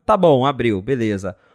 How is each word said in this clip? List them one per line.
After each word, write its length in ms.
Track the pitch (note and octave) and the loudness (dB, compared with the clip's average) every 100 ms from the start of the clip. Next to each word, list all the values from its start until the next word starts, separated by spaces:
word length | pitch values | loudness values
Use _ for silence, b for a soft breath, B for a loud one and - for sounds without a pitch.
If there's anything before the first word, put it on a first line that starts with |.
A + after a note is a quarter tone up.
| - | -2
tá 100 | G#3+ | 2
bom, 300 | F3+ C3+ C3+ | 4 4 2
abriu, 340 | C3 A#2 G2+ | 0 -2 -2
beleza." 560 | G#2 C3+ A2 G2+ F#2 F2 b | -4 -2 -2 -2 -6 -12 b